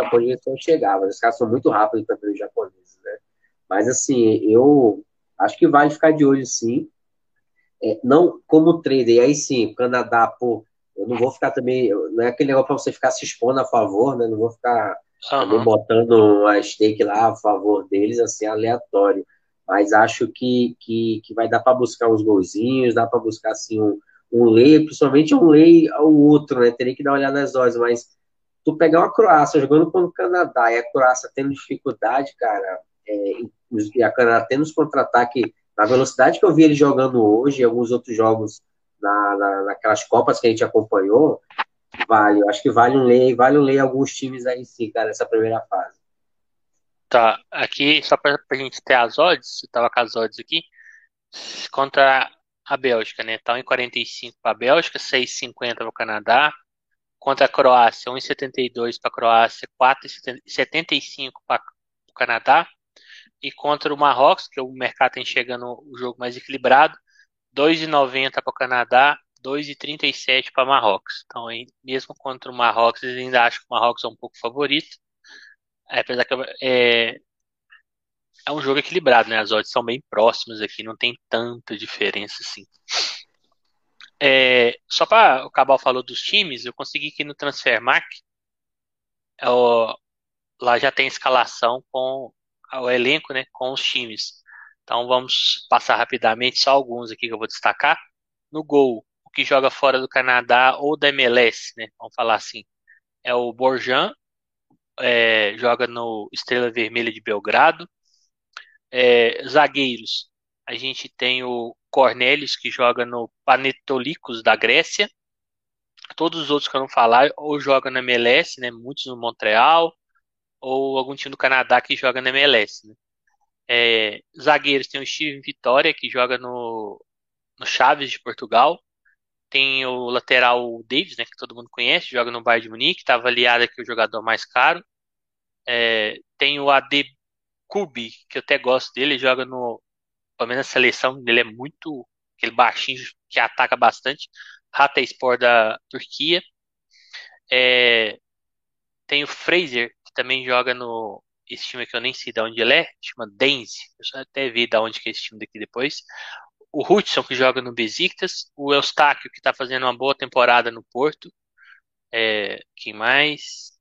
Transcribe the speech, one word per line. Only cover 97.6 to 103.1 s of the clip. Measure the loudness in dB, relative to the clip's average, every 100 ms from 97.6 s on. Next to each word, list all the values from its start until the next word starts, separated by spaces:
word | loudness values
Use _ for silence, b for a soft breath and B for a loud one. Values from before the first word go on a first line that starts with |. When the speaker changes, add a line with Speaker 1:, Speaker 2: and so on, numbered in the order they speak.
| -4 0 0 -2 -6 _ _ _ _
Speaker 2:
No | -14
gol, | 0 2 2 0 -12 _ _
o |
que | -8
joga | 0 0 0
fora | 0 0 0
do | -2
Canadá | -4 0 0 2 4 4 2
ou | -2 -2
da | 0
M | 2
L | 2 4
S, | 2 0 -10 -16
né, | -18 _
vamos | -14 -6
falar | -2 -2
assim, | -4 -18 -20 _ _ b _